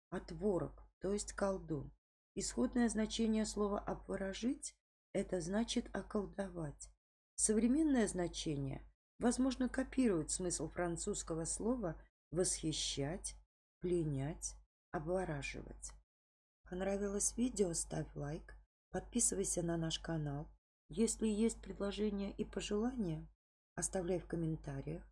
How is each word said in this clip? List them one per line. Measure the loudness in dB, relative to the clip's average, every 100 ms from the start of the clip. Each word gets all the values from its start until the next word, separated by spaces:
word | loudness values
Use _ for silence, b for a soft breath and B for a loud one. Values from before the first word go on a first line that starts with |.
| _
от | -8 -8
ворог, | -2 2 2 0 -6 -20 _
то | -2
есть | -2 -4
«колдун». | -2 0 0 -2 -4 -6 -12 _ _ _
Исходное | -6 -4 0 2 4 4
значение | 2 0 2 2 4
слова | 2 2 2 0
«обворожить» — | -2 -6 -4 -4 -4 -2 -2 -2 -6 -14 _ _ _
это | -2 0 0
значит | 2 0 2 0 0
«околдовать». | -4 -2 -2 -2 -4 -6 -4 -6 -8 -14 -18 _ _ _
Современное | 2 4 6 6 6 6 6 4
значение, | 2 0 0 -2 -2 -2 -6 -10 _ _ 0
возможно, | 2 4 2 2 0
копирует | 0 0 4 4 4 2
смысл | -2 -2 -2 -2
французского | -2 -2 0 -2 -4 -2 -2
слова | -2 -2 0 0 -2 -4 B _ _
«восхищать», | 0 2 2 0 0 -2 -2 -2 -4 -8 -12 -18 _ _ _
«пленять», | 0 2 2 0 -2 -4 -8 -10 -18 _ _
«обвораживать». | -4 0 0 0 -2 -4 -6 -10 -10 -12 -14 _ _ _ _ _ _ -8
Понравилось | -4 0 0 0 2 0 2
видео? | 0 4 2
Ставь | 2 -2 -4 -4
лайк, | -6 -4 -6 -8 -18 -20 _ _
подписывайся | -6 -2 2 2 2 0 0
на | 0 0
наш | 0 -2
канал. | -2 -2 -2 -4 -8 -14 _ _ -6
Если | 2 2 2 0
есть | 4 2 2
предложения | -6 -4 -2 0 0 0 -2
и | -4 -4
пожелания, | -4 -2 0 0 0 0 -2 -6 _ _ _ _
оставляй | -4 -2 0 0 0
в | 0
комментариях. | -2 0 -2 -4 -6 -4 -6 -10